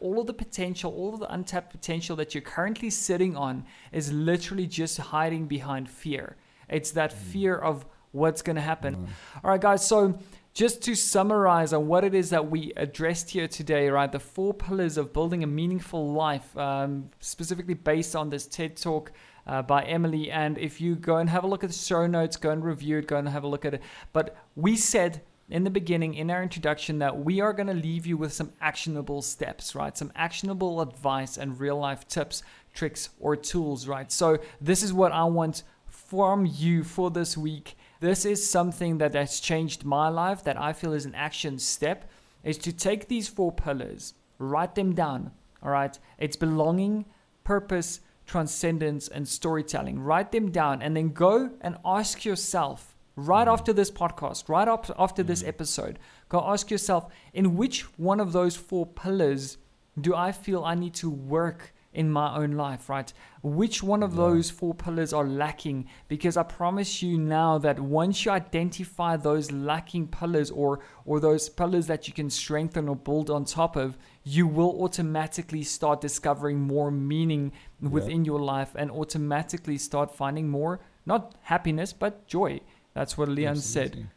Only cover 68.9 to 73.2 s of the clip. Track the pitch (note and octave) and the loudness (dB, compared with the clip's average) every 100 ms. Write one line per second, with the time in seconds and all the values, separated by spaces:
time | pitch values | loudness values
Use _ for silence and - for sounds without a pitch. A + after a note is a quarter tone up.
68.9 | - E3+ D#3+ D3 D3+ D3 C#3 C#3+ D#3+ E3 | -2 0 2 2 2 0 -2 -2 -2 -2
69.9 | F3 D#3+ - E3+ E3 C#3 - C#3+ C#3 - | -4 -4 -2 0 2 2 2 2 0 -4
70.9 | - - D3+ D#3 D#3 - - F3 F3+ E3 | -14 -2 4 6 4 2 -2 2 2 0
71.9 | D#3 - D3+ D3 - - D3+ D#3+ E3 D3 | -2 -4 -6 -4 -4 -2 -2 -2 -2 -2
72.9 | C3+ - D3+ | -4 0 0